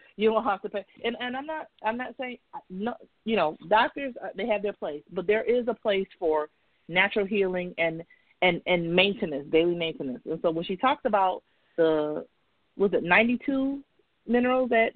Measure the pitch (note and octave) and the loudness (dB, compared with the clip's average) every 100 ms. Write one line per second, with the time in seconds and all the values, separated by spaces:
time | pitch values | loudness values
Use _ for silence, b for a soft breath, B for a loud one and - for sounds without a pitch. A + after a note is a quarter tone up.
0 | b - A3 A3 A3 F#3+ G#3 G3+ - b | b 0 2 2 0 -2 -4 -8 -10 b
1 | A#3 A#3+ B3 C4 D4+ D#4 - _ G#3+ A#3+ | -6 -4 -6 -8 -8 -10 -10 _ -4 -4
2 | B3 A#3+ B3+ A#3+ _ G#3+ - F#3 A3 - | -8 -8 -10 -10 _ -18 -14 -6 -6 -6
3 | - _ G#3+ G#3+ D#3 - D#3+ G#3 D4 D4 | -14 _ -2 2 0 -2 2 4 4 -2
4 | C#4 A#3+ G#3 F#3 A#3 G#3 G3+ - F3+ D3 | -10 -8 -12 -8 -4 -2 -4 -6 -8 -10
5 | - F3+ F3+ A3 - B3 A#3 A3 A3 G3 | -10 -8 0 0 2 0 0 -4 -2 -2
6 | G3 - E3+ D#3 D3+ _ _ _ - F3 | -2 -4 0 0 -2 _ _ _ -4 0
7 | G3 A3 G3 G#3 F#3 F#3 F3+ - E3 E3 | 0 0 0 0 0 0 -4 -2 -2 -2
8 | - b b b F#3 E3+ - F3+ E3 F3 | -12 b b b 0 2 0 0 2 2
9 | G3 G3 F3+ C#3 D3 D#3+ F3 F3 D#3+ E3 | 2 0 -4 -6 2 4 4 0 -4 -4
10 | C#3 B2 - D#3+ E3+ D#3+ F#3 F#3 C4 D4 | -8 -8 -8 -2 0 -2 -4 -2 0 0
11 | B3 G#3 F#3 - _ _ _ - D#3+ D#3 | 0 2 2 0 _ _ _ 2 4 4
12 | D3+ D3+ - _ _ _ _ - G3 E3+ | 0 -4 -8 _ _ _ _ 0 2 2
13 | E3 F#3+ A#3 A#3+ - C4+ C4+ C#4 - _ | 4 4 4 0 -2 -2 -2 -4 -10 _
14 | _ _ - A#3+ B3 B3+ B3+ A3+ A3+ | _ _ 0 2 2 2 2 2 2